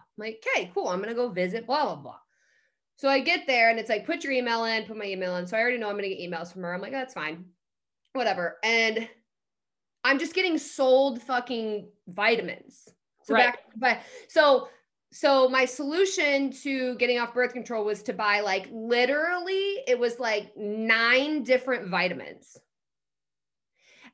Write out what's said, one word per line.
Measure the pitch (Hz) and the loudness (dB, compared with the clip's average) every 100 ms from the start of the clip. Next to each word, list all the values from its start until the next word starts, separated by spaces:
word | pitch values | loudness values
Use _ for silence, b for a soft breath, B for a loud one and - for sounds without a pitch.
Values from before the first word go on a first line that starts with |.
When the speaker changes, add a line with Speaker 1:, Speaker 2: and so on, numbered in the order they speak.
| _ - | _ -14
Speaker 1:
like, | 214 220 - 508 | -12 -8 -4 -4
"Okay, | 180 | -4
cool. | - 302 | -4 -4
I'm | 180 | -4
gonna | 208 | -4
go | 233 247 | -4 -4
visit | 180 180 226 226 | -2 -4 -4 -4
blah, | 285 | -2
blah, | 247 156 | -2 -4
blah." | 131 - _ _ _ _ _ _ _ _ | -12 -20 _ _ _ _ _ _ _ _
So | 269 | 2
I | 277 | 2
get | 302 349 - | 2 0 2
there | 247 226 | 4 6
and | 226 | 4
it's | 220 | 0
like, | 220 208 | -2 -2
"Put | 330 | -6
your | 302 | -2
email | 262 240 233 | -2 0 0
in," | 226 226 | 0 -2
put | 196 220 | -4 -8
my | |
email | 202 190 185 180 | -8 -4 -4 -4
in. | 180 | -4
So | 220 | 0
I | |
already | 240 247 | 0 0
know | 208 | -4
I'm | 202 | -4
gonna | 196 | -6
get | 190 | -6
emails | 175 170 175 | -8 -8 -8
from | 185 | -10
her. | 175 | -6
I'm | 180 | -6
like, | 202 | -6
"That's | 269 254 | -8 -8
fine. | - 156 170 180 _ _ _ _ _ _ | -8 -8 -8 -14 _ _ _ _ _ _
Whatever." | 262 233 185 170 - | -2 -2 0 -4 -2
And | 220 226 226 220 226 - _ _ _ _ _ _ _ _ | 0 2 2 0 -6 -14 _ _ _ _ _ _ _ _
I'm | 247 277 | 0 0
just | 320 | 0
getting | 359 370 311 | 0 0 0
sold | - - 262 262 277 240 | -4 0 4 6 4 0
fucking | - 247 247 240 220 208 180 _ - | -4 -4 -2 -6 -4 -6 -8 _ -14
vitamins. | 180 214 226 175 - - - - _ _ _ | 0 2 2 0 -10 -16 -20 -20 _ _ _
So | - | 0
Speaker 2:
Right. | 233 247 | 4 4
Speaker 1:
back, | 247 - 226 | 2 -12 -2
but | 254 226 B B B | 0 0 B B B
so, | 330 302 262 - B _ _ _ | 6 8 6 2 B _ _ _
so | - 294 269 262 | 0 4 6 6
my | 262 254 | 4 0
solution | 247 285 330 381 381 294 277 277 - | -2 -4 2 2 2 2 2 0 -4
to | 285 269 254 247 | -4 -2 -2 0
getting | 247 240 | 0 0
off | 233 | -2
birth | 240 247 | -2 -2
control | 247 220 226 | -2 -8 -4
was | 208 208 | -4 -4
to | - | -6
buy, | 190 208 208 | -2 0 0
like, | 208 190 - | 0 -2 -4
literally, | 226 226 240 247 294 330 359 349 381 392 392 539 | -10 -2 2 2 2 0 -2 -2 -2 -2 -4 -2
it | 240 | 0
was, | 240 233 | 0 -2
like, | 240 214 202 - | -2 -2 -4 -10
nine | 208 208 220 226 233 254 285 311 | -6 -4 0 2 4 2 2 -2
different | 233 254 254 240 190 | 2 0 2 -4 -2
vitamins. | 180 180 139 78 82 _ - _ _ _ _ _ _ _ _ _ _ _ b b b b | -2 -2 -4 -12 -18 _ -20 _ _ _ _ _ _ _ _ _ _ _ b b b b